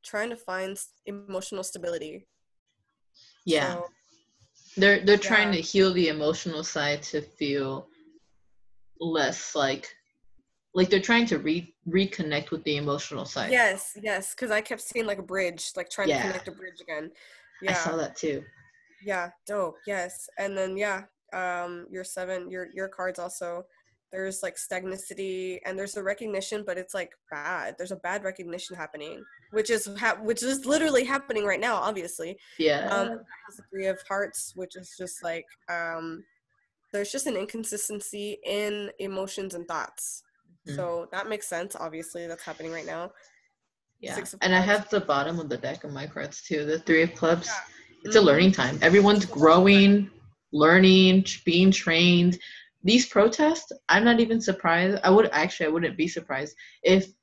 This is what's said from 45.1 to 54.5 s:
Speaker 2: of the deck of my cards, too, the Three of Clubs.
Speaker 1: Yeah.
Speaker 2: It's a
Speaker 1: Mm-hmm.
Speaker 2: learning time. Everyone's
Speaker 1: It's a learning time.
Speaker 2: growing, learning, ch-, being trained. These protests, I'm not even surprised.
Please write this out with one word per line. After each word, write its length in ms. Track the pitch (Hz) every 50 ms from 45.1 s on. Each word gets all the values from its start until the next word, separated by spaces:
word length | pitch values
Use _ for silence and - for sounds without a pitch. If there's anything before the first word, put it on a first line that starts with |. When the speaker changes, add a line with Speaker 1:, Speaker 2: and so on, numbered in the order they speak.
| 143 139 143 160 170 170
Speaker 2:
of 100 | 160 143
the 80 | 127
deck 260 | 120 - 131 151 - -
of 80 | 151 139
my 140 | 135 143
cards, 340 | 147 - 151 143 139 - -
too, 240 | - - 156 151 147
the 140 | 147 156 160
Three 240 | - - 165 160 165
of 100 | 170 165
Clubs. 320 | - 170 160 170 170 -
Speaker 1:
Yeah. 140 | - - 98 - - - - - _ _ _ -
Speaker 2:
It's 100 | 104 110
a 20 | 220
Speaker 1:
Mm-hmm. 80 | 104
Speaker 2:
learning 240 | - 139 156 180 190 190
time. 260 | - 131 127 147 151
Everyone's 440 | - 165 180 208 196 202 214 208 196
Speaker 1:
It's 60 | - -
a 20 |
learning 60 | 143
time. 680 | 151 156 165 180 185 202 202 196 196 196 202 208 202 -
Speaker 2:
growing, 0 | - - - - _ _ _ _
learning, 720 | - 151 151 160 175 185 190 190 185 190 185 185 185 190 190
ch-, 200 | - - - _
being 240 | 185 165 175 190 190
trained. 680 | 190 - - 180 165 165 175 180 175 175 175 180 175 175 - - - - - _ _ _
These 260 | - 185 226 247 254
protests, 680 | - - 208 208 226 226 - 302 311 330 320 - - - - _ -
I'm 160 | 165 202 220
not 160 | 240 240 226
even 180 | 233 226 226 226
surprised. 600 | 226 -